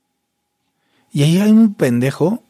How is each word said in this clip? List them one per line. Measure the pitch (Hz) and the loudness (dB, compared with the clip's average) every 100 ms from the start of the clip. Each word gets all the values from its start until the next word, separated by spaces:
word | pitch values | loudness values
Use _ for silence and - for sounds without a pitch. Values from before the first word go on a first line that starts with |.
| _ _ _ _ _ _ _ _ _ _ _ | _ _ _ _ _ _ _ _ _ _ _
Y | 147 | -2
ahí | 147 180 | 0 0
hay | 214 | 2
un | 214 226 | 2 2
pendejo | - 143 120 135 - 156 240 | 0 -2 -2 -4 -2 -4 -4